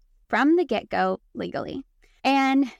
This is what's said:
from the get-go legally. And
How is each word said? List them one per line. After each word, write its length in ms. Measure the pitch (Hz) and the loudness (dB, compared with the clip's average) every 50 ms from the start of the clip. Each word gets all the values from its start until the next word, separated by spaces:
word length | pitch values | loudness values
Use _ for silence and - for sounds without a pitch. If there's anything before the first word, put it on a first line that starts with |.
| _ _ _ _ _ - | _ _ _ _ _ -4
from 260 | - 214 254 294 330 | -2 2 2 4 4
the 80 | 349 359 | 2 2
get-go 560 | 269 - 202 - - - 185 185 190 190 - _ _ - | 0 -2 -4 -4 -4 -2 -2 0 0 -2 -4 _ _ -10
legally. 500 | - 175 175 - - - 151 - 269 - _ _ _ _ _ _ - - | -10 -8 -8 -8 -8 -8 -8 -10 -12 -14 _ _ _ _ _ _ -4 -2
And 400 | 262 269 277 269 269 269 277 277 233 - - | 0 2 2 2 2 2 2 0 0 -4 -4